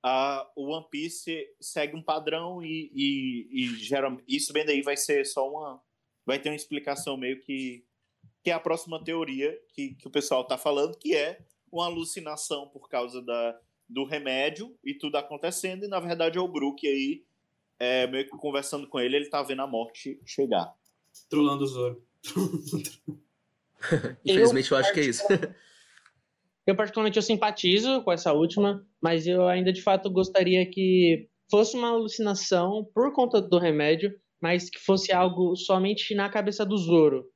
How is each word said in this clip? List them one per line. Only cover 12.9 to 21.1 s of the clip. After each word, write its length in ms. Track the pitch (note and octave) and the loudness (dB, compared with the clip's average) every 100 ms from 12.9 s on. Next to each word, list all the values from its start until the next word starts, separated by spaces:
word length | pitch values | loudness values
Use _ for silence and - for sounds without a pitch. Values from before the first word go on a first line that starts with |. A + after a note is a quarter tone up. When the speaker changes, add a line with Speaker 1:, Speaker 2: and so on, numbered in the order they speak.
| B2+ B2 B2+ | -6 -4 -8
Speaker 1:
da, 380 | A#2+ A#2+ A#2 A#2 _ _ _ | -6 -4 -4 -6 _ _ _
do 160 | A#2+ | -6
remédio 760 | C3+ D3+ C#3 C3 C#3+ D3+ A#3 - | -4 -6 -4 -2 -2 -4 -14 -12
e 100 | C3+ | -12
tudo 220 | C#3 D3+ D3 | -8 -4 -6
acontecendo, 680 | C#3+ D3 E3+ F3+ F#3+ F#3 | -6 -8 -6 -6 -8 -8
e 40 | G3+ | -6
na 100 | F#3+ | -6
verdade 400 | E3+ E3+ E3 E3+ | -4 0 0 0
é 20 | |
o 60 | F3+ | -2
Brook 400 | D3+ C#3 C#3 D3+ | -2 -4 -2 -2
aí, 380 | C#3 C3+ E3 _ _ _ _ _ _ | 0 -2 -4 _ _ _ _ _ _
é, 260 | B2 B2+ B2+ | -2 0 0
meio 180 | C3 | -2
que 120 | C3+ B2+ | -8 -8
conversando 480 | D3 C#3 C3+ D3 C#3 | -4 -4 -4 -8 -6
com 120 | C#3 | -2
ele, 160 | B2 C#3 | 0 0
ele 120 | D3 | -2
tá 140 | D3 | -4
vendo 200 | C3+ C3 | -4 -6
a 40 | C3+ | -4
morte 540 | A#2 A#2 - C3+ - | -6 -8 -12 -14 -14
chegar. 480 | - - C3+ G2+ E2 _ _ _ _ | -12 -4 0 0 -2 _ _ _ _